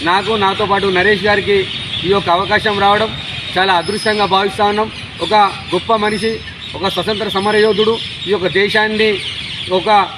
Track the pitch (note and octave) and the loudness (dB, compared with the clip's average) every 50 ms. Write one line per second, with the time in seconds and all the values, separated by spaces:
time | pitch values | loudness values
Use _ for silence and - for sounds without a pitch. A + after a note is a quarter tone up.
0 | D3 E3 F3+ G3 G3 G3 A3+ G#3+ G3+ F#3+ G3 F#3+ G#3+ F#3 G3+ G3+ G3 G3 F#3 F3+ | 2 2 2 2 2 0 0 2 2 0 0 0 0 0 0 0 2 0 2 4
1 | F3+ G3+ G#3+ F#3+ F3+ G#3 G#3 G3+ F3+ F#3 G3+ G3 F#3+ - - - - - - - | 4 4 4 4 2 2 0 2 2 2 2 2 0 -2 -6 -10 -8 -8 -8 -6
2 | - E3+ G3 G3+ F3 - E3+ F3+ G3 F#3+ G#3 G#3 G3+ A3 G#3 G3+ G3+ G3+ G3+ G#3 | -2 0 0 0 2 2 2 2 2 2 0 0 0 0 0 2 4 4 4 4
3 | A3 A3 - - - - - - - - - F3+ F#3 F#3+ F#3 E3+ E3 D#3+ G3+ G#3+ | 2 -2 -4 -8 -12 -12 -12 -12 -12 -6 0 0 2 4 4 2 2 0 -4 -2
4 | - A3 G#3+ G#3 G3+ F#3 F#3+ F#3+ G3+ G3 F#3+ - G#3 G#3 G#3 G#3 A3 A3 G#3+ - | 0 0 0 2 2 2 2 2 2 0 0 0 0 2 2 0 -2 -2 -4 -12
5 | - - - - E3 E3 G#3+ G#3+ G3+ G3 F#3 - - - - F3+ - - A3+ G#3+ | -14 -14 -8 -8 -4 2 4 4 4 4 2 -4 -8 -4 -4 -4 0 0 0 0
6 | G#3 G#3+ G#3 G3+ G3+ A3 A3 G#3+ - - - - - - - - E3+ G3 - F3+ | 0 -2 -2 -2 -2 -2 -4 -4 -8 -14 -14 -14 -14 -12 -10 -4 -4 -4 -2 -2
7 | E3+ F3+ A3 G3+ A3 G#3 F#3 G3 G3 G#3 G#3 G#3+ G#3+ A3 G#3 F#3 G#3+ G#3+ A3+ A3 | -2 -2 -4 -4 -4 -4 -2 -2 0 2 2 4 4 4 4 2 2 0 0 -2
8 | - - - - - E3+ G3 G3 F3 F3+ D3 F#3 G3+ G#3 - A3 G#3+ G#3+ G#3+ G#3+ | -4 -10 -10 -10 -4 -2 -2 0 0 0 0 2 0 2 2 2 0 2 0 0
9 | A3 A3 G#3 F3+ - - - - - - - - - - F3+ F#3+ E3+ G#3 G#3+ G3+ | 2 0 0 -2 -4 -8 -10 -10 -10 -10 -10 -10 -6 -2 -2 -2 2 4 4 4
10 | F#3+ E3+ - | 4 2 -4